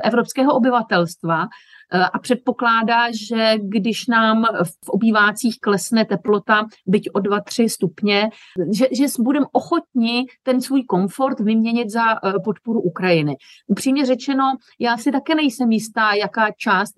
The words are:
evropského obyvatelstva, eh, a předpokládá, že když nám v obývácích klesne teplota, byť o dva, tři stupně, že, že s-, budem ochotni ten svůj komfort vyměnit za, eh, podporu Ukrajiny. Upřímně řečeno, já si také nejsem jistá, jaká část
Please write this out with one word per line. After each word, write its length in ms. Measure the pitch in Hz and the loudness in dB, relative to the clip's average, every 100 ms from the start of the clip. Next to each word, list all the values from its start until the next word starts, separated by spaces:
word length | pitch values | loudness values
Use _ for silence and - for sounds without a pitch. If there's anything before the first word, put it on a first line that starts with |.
evropského 520 | 220 233 - - 269 262 | 0 0 0 0 2 2
obyvatelstva, 920 | 247 247 226 185 170 - 165 165 226 - _ - - | 2 0 0 0 0 -4 -4 -2 -2 -8 _ -20 -4
eh, 100 | 185 180 | 0 0
a 60 | - | -2
předpokládá, 920 | - 247 - - 233 226 226 233 233 | -2 -2 -2 -2 0 2 2 2 0
že 440 | 226 214 226 220 220 | -4 -4 0 2 2
když 480 | 202 214 190 214 - | 0 -2 -2 -4 0
nám 380 | 226 220 220 226 - 170 - - | 2 4 2 0 0 -4 -4 -6
v 40 | |
obývácích 720 | 196 226 214 208 208 233 - | 0 2 4 2 2 -4 -2
klesne 460 | - 202 - 226 214 | -2 -2 0 -2 0
teplota, 600 | 190 - 208 - 214 220 - - | -2 0 -2 2 0 0 -8 -2
byť 220 | 202 - | -2 0
o 60 | 208 | -4
dva, 200 | 196 202 | -2 -2
tři 280 | 196 - 226 | -4 -2 -2
stupně, 600 | - 180 - 208 202 220 - - - 165 202 | 0 -4 -2 0 0 0 -6 -14 -6 -2 0
že, 100 | 262 | 0
že 160 | 226 277 | 0 -2
s-, 120 | - | 0
budem 240 | 233 302 269 | 0 0 0
ochotni 760 | - - 339 - 254 226 240 254 - | -2 -2 -4 -2 -2 0 -2 -4 -8
ten 180 | - 254 | -2 -2
svůj 220 | 254 269 | 0 -2
komfort 560 | 254 185 190 - 262 262 | 0 0 -2 -2 -2 0
vyměnit 500 | 208 220 226 233 220 | 0 0 0 0 -2
za, 260 | 226 226 220 | 0 0 0
eh, 240 | 247 202 | -2 -2
podporu 380 | 220 202 233 226 | -4 -6 -4 -2
Ukrajiny. 540 | 180 - 185 170 147 135 - - - | -2 -2 2 2 0 -4 -12 -20 -4
Upřímně 380 | 196 269 269 254 | -2 0 0 2
řečeno, 380 | 254 277 269 269 262 - _ | 0 0 0 0 -2 -10 _
já 180 | 233 233 | -2 0
si 140 | 285 | 0
také 240 | 269 277 311 | -2 0 0
nejsem 360 | 294 - 240 | 0 0 0
jistá, 420 | 220 220 - 214 | 0 -2 0 0
jaká 380 | 208 202 226 214 208 | 2 -2 0 -2 0
část 360 | 240 190 208 | 0 0 0